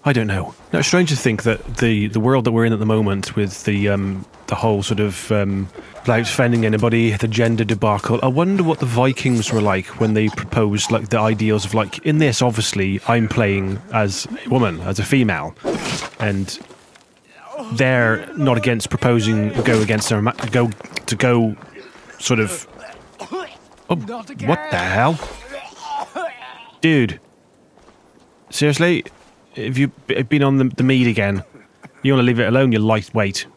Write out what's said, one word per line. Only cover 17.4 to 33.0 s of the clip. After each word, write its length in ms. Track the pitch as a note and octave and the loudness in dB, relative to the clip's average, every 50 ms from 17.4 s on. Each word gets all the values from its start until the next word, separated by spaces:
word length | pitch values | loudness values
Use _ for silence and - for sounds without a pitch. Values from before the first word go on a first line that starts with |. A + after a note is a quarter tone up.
| - - - D4+ B3 A3 - | -20 -16 -14 -12 -10 -8 -2
they're 520 | A2+ C3+ C3 C3 B2 A#2 A2 A2 - - - - | 0 0 2 4 4 4 2 2 0 -4 -10 -4
not 200 | - C#3+ C3+ A#2+ A#2 | 0 2 2 2 2
against 320 | - B2 A#2+ A2 - - | 2 0 -2 -2 -4 -6
proposing, 600 | - - - B2 A#2+ A#2 G#2 A2 A2+ G#2 G#2 G#2+ - - | -4 0 2 4 4 4 2 2 0 0 0 0 -2 0
go 180 | - B2+ A#2 A2 | 0 2 2 2
against 260 | G#2+ G2 A2 G#2 - - | 2 0 0 -2 0 0
their 120 | A2+ G#2 | 0 0
ma-, 120 | G#2 A2+ - - - A2+ | 0 0 -2 -2 -8 -2
go, 180 | G#2 B2+ A#2+ A2+ G#2 - - - - - - | 0 0 0 0 -2 -8 -14 -14 -14 -10 -6
to 80 | - A#2+ | -6 -2
go 400 | G2 - B2+ A#2+ A#2 A#2 A2 G#2 - - - - - - - - - - - - - | 0 2 2 4 2 2 0 -2 -6 -14 -20 -20 -20 -20 -20 -20 -20 -20 -20 -16 -10
sort 220 | - - B2+ A2 | -2 0 0 0
of, 260 | A2 G2 - - - - - - - - - - - - - - - - | 0 -2 -4 -8 -10 -16 -20 -20 -20 -20 -20 -20 -20 -20 -20 -18 -14 -10
oh, 640 | - F#4+ F4 - - - - - - - - - F3 | -10 -10 -10 -12 -16 -20 -20 -20 -20 -20 -6 -4 -4
what 320 | F3 G#3+ G3+ A#3 A#3 G#3 | -4 -4 -10 -12 -12 -12
the 520 | - C#4+ - G#2 A#2 E3+ - - - - F2 | -14 -14 -6 -2 -2 -2 -2 -2 -6 -4 -4
hell? 380 | F2 F#2 F#2 G#2+ B2 D3 E3 D3 - - - - - - - - - - - - - - G#5+ G#5+ - - - - F4 E4 - - - - - - - - - - | -4 -2 0 2 2 2 0 -2 -6 -12 -14 -16 -18 -16 -16 -16 -16 -18 -20 -18 -12 -10 -8 -8 -8 -8 -8 -8 -8 -8 -10 -14 -18 -20 -20 -20 -20 -20 -10 -2
Dude. 400 | - D#3+ D#3 C#3+ A#2+ G2+ D#2+ - _ _ _ _ _ _ _ _ _ _ _ _ _ - _ _ _ _ _ _ _ _ _ _ _ - | 0 2 4 4 2 0 -2 -10 _ _ _ _ _ _ _ _ _ _ _ _ _ -20 _ _ _ _ _ _ _ _ _ _ _ -12
Seriously? 540 | - - D3 D3 C#3+ C#3+ E3 F3 F3 - - - - - - - _ _ _ _ _ | -4 0 0 0 2 2 2 2 2 0 -2 -8 -20 -20 -20 -20 _ _ _ _ _
Have 220 | - A2 A2+ C3 | -8 -6 -4 0
you 120 | B2+ C#3+ C3+ - - - | 0 0 0 -2 -10 -6
b-, 160 | - C3 - | -4 -2 -2
been 200 | C3 A2+ D3+ D3 | 0 0 2 2
on 140 | C#3 C#3 C#3 | 4 4 4
the, 80 | C3+ C3 | 2 2
the 180 | B2+ - - | 0 0 0
mead 240 | C3 C3 C3+ C3 B2+ | 2 2 4 4 4
again? 380 | A#2+ G#2+ A2+ G2+ G2+ G2 F#2+ - - - - - _ _ _ - - _ - | 2 2 2 0 0 -2 -4 -6 -10 -20 -20 -20 _ _ _ -20 -20 _ -2
You 120 | - C3+ C#3 | 0 2 4
wanna 80 | C3 | 4
leave 180 | B2 B2 A#2+ A#2 | 4 4 4 2
it 80 | A#2 G2 | 2 2
alone, 240 | A#2 C3 C3+ B2+ | 4 4 4 4
you 60 | A2+ G#2+ | 4 2
lightweight? 680 | G#2+ A2 A2 G#2+ | 4 2 2 0